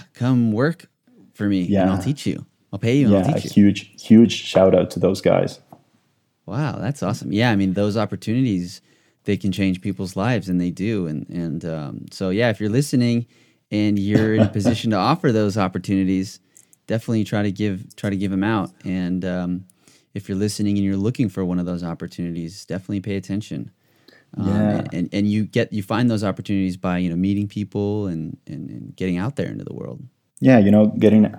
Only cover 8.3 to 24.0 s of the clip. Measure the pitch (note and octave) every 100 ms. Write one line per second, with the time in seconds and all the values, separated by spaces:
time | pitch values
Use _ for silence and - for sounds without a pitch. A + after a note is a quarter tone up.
8.3 | A#2 C3 F#2+ F2 - _ _ _ _ -
9.3 | G2 G2+ F2+ F#2+ F2+ G#2 F#2+ F#2+ F#2+ G#2+
10.3 | A#2+ F#2 F2+ F2+ E2 G2 G#2+ E2+ D2+ -
11.3 | F2 E2+ D2+ F2 D#2+ C#2+ - - - F#2+
12.3 | F#2+ A#2+ G#2+ G#2+ A#2 C#3+ C3 A#2+ A#2+ A#2
13.3 | _ _ _ - G#2 G#2 G#2 G2 G#2 A2
14.3 | A2 G#2+ G#2+ G2+ A#2 A#2+ G#2+ G2+ E3 D3+
15.3 | A2 G#2 G2 F#2+ F#2 F2+ G2 F#2+ F#2+ F#2+
16.3 | - _ _ _ _ - A2 - A2+ G2+
17.3 | G#2+ G#2 F#2+ G#2 F#2 - - G#2 G2 G2
18.3 | F#2+ G2+ A2 F#2 _ G2 F#2 F2+ F#2 F#2
19.3 | F2+ F2+ F2+ F#2 _ _ _ _ - F#2+
20.3 | F#2+ G#2 - G#2 G2+ G2 F#2+ G2+ B2+ A#2
21.3 | - F#2 F2+ F2 F2 F2 E2+ F2+ - F2
22.3 | E2+ E2 G2 - F2 - G2+ F#2 G2 F#2
23.3 | G2 A2 D2+ - _ _ _